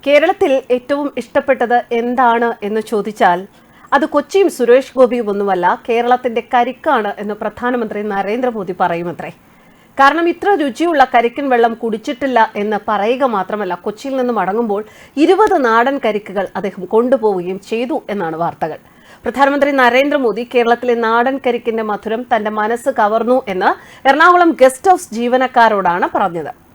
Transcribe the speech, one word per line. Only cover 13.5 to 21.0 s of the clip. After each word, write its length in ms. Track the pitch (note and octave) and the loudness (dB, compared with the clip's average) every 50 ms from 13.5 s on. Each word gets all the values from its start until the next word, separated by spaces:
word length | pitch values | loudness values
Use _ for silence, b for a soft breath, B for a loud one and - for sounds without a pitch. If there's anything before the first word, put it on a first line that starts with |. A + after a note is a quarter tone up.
| - G#3 G#3 F#3 F3 | -6 -6 -4 -6 -6
കൊച്ചിയിൽ 420 | F3 - G#3+ G#3 - - C#4 C4+ | -6 -6 -10 -10 -8 -8 -6 -4
നിന്ന് 160 | C4 B3+ B3 A#3+ | -4 -2 -2 -2
മടങ്ങുമ്പോൾ 520 | G#3+ F3+ F3+ F#3+ A3+ A#3+ A3 G3+ G3+ G#3+ B B B B B B | -2 -2 -2 -2 -2 -2 -2 -2 -4 -6 B B B B B B
ഇരുപത് 480 | C4+ D4+ E4 F#4+ F4+ G#4+ - F#4+ E4+ C4+ | 0 2 2 4 4 4 2 2 2 2
നാടൻ 360 | A#3 A3 A#3 B3 C4 C#4 C#4 - | 2 2 2 2 2 -2 -2 -2
കരിക്കുകൾ 440 | A3+ G3+ G#3 G#3 - F#3 G3+ F#3 - - | -2 -4 -4 -6 -6 -6 -6 -6 -6 -6
അദ്ദേഹം 280 | - F#3 G3+ - - F3+ | -8 -8 -8 -8 -8 -10
കൊണ്ടുപോവുകയും 760 | F3+ - A3 A#3+ B3+ C4+ B3+ A3 G#3+ G3+ F#3 F3 F3 F#3+ F#3+ | -2 0 0 2 2 0 2 2 0 -2 -2 -4 -6 -8 -10
ചെയ്തു 420 | - - A3+ A3+ B3 A#3+ - - - - | -8 -8 -6 -6 -4 -4 -6 -6 -6 -6
എന്നാണ് 260 | G#3+ G3+ F3 D#3+ E3 | -6 -6 -4 -6 -4
വാർത്തകൾ. 420 | D#3+ E3+ D#3+ C#3+ _ - D#3+ D3+ - _ b b b b b b b b | -4 -4 -4 -4 _ -6 -8 -8 -10 _ b b b b b b b b
പ്രധാനമന്ത്രി 480 | A#3+ A3+ B3 C#4 C4+ C#4 C#4+ C#4 C#4+ | -8 0 2 2 2 2 2 0 0
നരേന്ദ്രമോദി 800 | C#4+ C4+ B3+ A#3+ A#3 B3+ C#4 C#4+ C#4+ D4 C4 A3+ G3+ G#3+ A#3+ A#3+ - | 2 2 2 4 4 2 2 2 0 0 0 -2 -2 -4 -8 -2 0
കേരളത്തിലെ 400 | B3 A#3+ A#3 A#3 A#3 B3 B3 A#3+ | 0 2 2 0 0 0 -2 -2
നാടൻ 460 | A#3 | 0